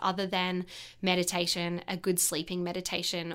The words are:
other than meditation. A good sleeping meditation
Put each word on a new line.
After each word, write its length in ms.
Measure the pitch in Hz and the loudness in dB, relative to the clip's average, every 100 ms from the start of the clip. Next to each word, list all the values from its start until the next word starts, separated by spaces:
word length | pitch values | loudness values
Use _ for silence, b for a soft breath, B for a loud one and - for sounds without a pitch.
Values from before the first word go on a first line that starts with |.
other 260 | 190 185 190 | 0 0 0
than 380 | 185 180 180 180 B B B | 2 2 0 -2 B B B
meditation. 800 | 185 180 180 180 170 175 170 175 - | 2 4 4 2 0 0 0 -2 -4
A 120 | 185 | -4
good 200 | 190 175 | 2 2
sleeping 460 | - 160 170 180 | 2 2 -2 -2
meditation 680 | 175 180 180 175 170 180 170 | -2 -2 -2 -2 -2 -2 -4